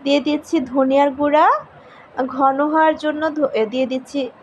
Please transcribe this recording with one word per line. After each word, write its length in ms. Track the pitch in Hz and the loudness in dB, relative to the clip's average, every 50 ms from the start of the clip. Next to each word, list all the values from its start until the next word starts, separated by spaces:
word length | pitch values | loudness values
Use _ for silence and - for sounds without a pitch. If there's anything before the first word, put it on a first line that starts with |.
দিয়ে 180 | 269 277 277 285 | 0 0 0 0
দিচ্ছি 400 | - 302 294 302 - - - 320 | 2 0 -2 -4 -4 -2 -2 -2
ধনিয়ার 500 | 254 - 247 285 262 262 269 277 285 285 | -2 -2 0 0 0 2 4 2 2 2
গুঁড়া, 400 | 262 269 294 294 285 302 330 403 523 605 571 - - - - - - - - - - - 262 | 0 -2 -2 2 4 4 4 4 2 0 -4 -12 -20 -20 -20 -20 -20 -20 -20 -14 -6 -6 -6
ঘন 440 | 262 269 262 277 269 269 269 294 302 | -6 -2 0 0 0 2 2 0 0
হওয়ার 260 | 302 320 320 320 311 | 2 2 2 2 2
জন্য 340 | 311 - 302 302 302 311 320 | 0 -2 -4 -4 -2 -4 -4
ধ-, 180 | 302 302 294 - | -2 -2 -2 -2
এ, 180 | - 226 220 | 0 -2 -2
দিয়ে 200 | 214 226 254 262 | -2 0 -4 -2
দিচ্ছি 440 | 233 262 262 262 - - 285 262 240 - - | -2 -4 -8 -8 -6 -6 -6 -6 -6 -10 -18